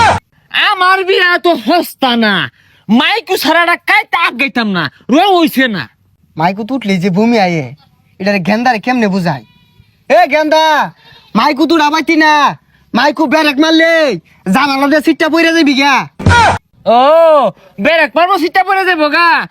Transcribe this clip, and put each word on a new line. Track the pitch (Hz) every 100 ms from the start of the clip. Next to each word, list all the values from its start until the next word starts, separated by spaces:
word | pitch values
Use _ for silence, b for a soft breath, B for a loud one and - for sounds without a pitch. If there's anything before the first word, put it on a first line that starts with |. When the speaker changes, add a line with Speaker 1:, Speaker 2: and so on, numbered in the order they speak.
| 320 - _ _ _ - 349
Speaker 1:
আমার | 392 370 381
বিয়া | 370 392 359 349
তো | 349 302 214
হস্তা | 349 - - 262 240
না, | 220 190 131 b b b -
মাইকু | 233 320 415 302 381
ছাড়াটা | 254 330 339 330
কাইতে | - 403 427 359
আগ | 359 240
গাইতাম | 277 247 220
না, | 185 143 b -
রং | 269 403 359
হইছে | 311 - 262
না। | 190 110 _ _ _ _ -
Speaker 2:
মাইকু | 165 202
তো | 214 262
উঠলেই | 214 190
যে | 196
বমি | 180 226 233
আয়ে, | 185 165 127 143 _ _ _ _
এটারে | 190 202
গেন্দারে | 170 214 247 220
কেমনে | 254 247 208
বুঝাই? | 190 170 135 - - _ _ _ _ _
এ | 302 339
গেন্দা, | 294 311 311 320 294 196 _ b b b 208
মাইকু | 269 277 302
তো | 320
ডাবাইতি | 294 320 302 320
না, | 311 302 262 165 _ _ _
মাইকু | 233 285 285 302
ব্যারেক | 294 294 269
মারলে | 320 320 330 330 302 180 b b -
জানালা | 208 285 269 277
দিয়ে | 302
সিটটা | 320 294 320
পইরা | 320 330
যাবি | 330 294
গা। | 262 277 254 156 - - 480 453 - _ _ -
Speaker 1:
ও, | 233 269 320 330 302 220 - b -
ব্যারেক | 202 330 294 311
মারবো, | 359 381
সিটটা | 320 381
পইরা | 370 381
যাবো | 370 339 302
গা। | 311 339 294 180